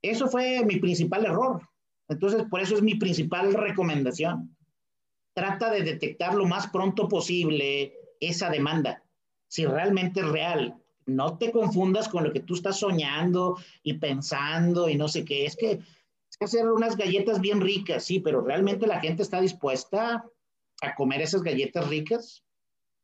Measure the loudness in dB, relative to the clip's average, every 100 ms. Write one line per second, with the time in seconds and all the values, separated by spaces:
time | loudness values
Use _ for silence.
0 | -2 0 0 0 0 2 2 2 2 2
1 | 0 2 0 2 0 0 -8 _ _ _
2 | _ -2 2 2 0 -2 0 2 4 2
3 | 0 0 0 2 2 2 0 0 0 2
4 | 0 0 -2 -2 -8 _ _ _ _ _
5 | _ _ _ -6 -4 0 0 0 -2 -2
6 | -6 -4 0 2 2 0 -2 0 0 0
7 | 0 0 0 0 2 0 0 -2 -4 -8
8 | -20 _ -6 -2 -2 0 0 0 -2 -4
9 | _ _ _ _ _ -2 0 0 2 2
10 | 0 -2 -2 0 0 -2 -2 -6 _ _
11 | -4 -2 -2 -2 0 2 2 2 2 2
12 | 0 -2 0 -2 -4 -4 -2 -2 0 0
13 | 0 0 2 2 0 -2 -10 -10 -6 -4
14 | -2 -4 -4 -4 -2 2 2 4 2 2
15 | 0 -2 -4 -2 -2 -2 -2 -2 -6 _
16 | _ _ _ -6 -2 2 4 4 2 0
17 | 0 2 2 2 2 2 2 0 -2 -4
18 | 0 0 2 0 0 0 0 2 0 0
19 | -2 -2 -2 2 0 0 -2 -2 -2 -2
20 | -2 -4 -6 _ _ _ _ -10 -8 -2
21 | -2 0 0 0 0 0 0 -2 -2 -2
22 | -2 -4 -4 -20 _ _ _ _ _ _